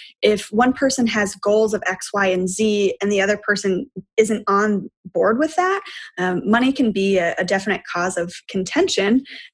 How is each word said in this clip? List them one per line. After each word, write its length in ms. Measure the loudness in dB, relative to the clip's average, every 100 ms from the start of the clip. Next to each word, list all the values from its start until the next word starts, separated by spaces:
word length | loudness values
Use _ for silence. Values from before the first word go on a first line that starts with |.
| -20 _
if 280 | 2 2 0
one 200 | 2 2
person 360 | 2 0 2 0
has 260 | 0 -2
goals 400 | -2 2 2 2
of 80 | 0 -4
X, 220 | -6 -6
Y, 140 | -2 0
and 200 | 0 -2
Z, 480 | 0 0 2 0 0
and 100 | 0
the 80 | 0
other 180 | 0 -2
person 480 | -2 -2 0 -2 -4 -12 -4 0
isn't 260 | 2 2 0
on 400 | 0 2 0 -4 -14 -8 0
board 240 | 2 2
with 160 | 0 0
that, 260 | 0 -2 -6 -16 -16 -4
um, 280 | -2 -2 2
money 240 | 2 2
can 200 | 2 0
be 260 | 2 2 2
a, 160 | 0 -2
a 40 |
definite 380 | -2 -2 -2 -4 -4
cause 260 | -4 -4 -4
of 180 | -6 -8 -8
contention. 720 | -6 -2 0 0 0 2 2 0 -14 -14